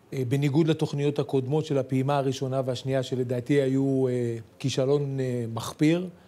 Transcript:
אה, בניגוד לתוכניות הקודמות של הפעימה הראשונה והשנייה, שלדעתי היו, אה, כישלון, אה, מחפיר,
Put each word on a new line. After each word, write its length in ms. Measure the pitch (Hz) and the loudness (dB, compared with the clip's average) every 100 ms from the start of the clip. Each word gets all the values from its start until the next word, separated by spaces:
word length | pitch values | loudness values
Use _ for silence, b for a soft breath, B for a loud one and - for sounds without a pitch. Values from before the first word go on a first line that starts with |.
| _ | _
אה, 100 | 139 120 | -6 0
בניגוד 400 | 139 147 156 165 | 2 2 4 4
לתוכניות 520 | 156 151 143 143 147 | 2 0 0 0 0
הקודמות 460 | - 135 123 156 156 | 0 0 0 -2 0
של 120 | 139 | -2
הפעימה 400 | - 131 131 143 | 0 0 2 0
הראשונה 440 | 135 131 131 135 127 | 0 -2 -2 -2 -2
והשנייה, 380 | 120 131 135 | -4 -2 -2
שלדעתי 500 | 123 127 123 123 120 143 | -2 -4 -2 -2 2 2
היו, 440 | 131 135 139 131 127 | 4 2 2 2 2
אה, 300 | 123 120 117 - - | 0 -2 -4 -10 -6
כישלון, 600 | 131 139 131 147 139 135 | -2 0 2 2 0 -2
אה, 260 | 127 123 113 | -2 -2 -4
מחפיר, 560 | 113 - - 151 175 180 - | -6 -8 0 2 2 -2 -12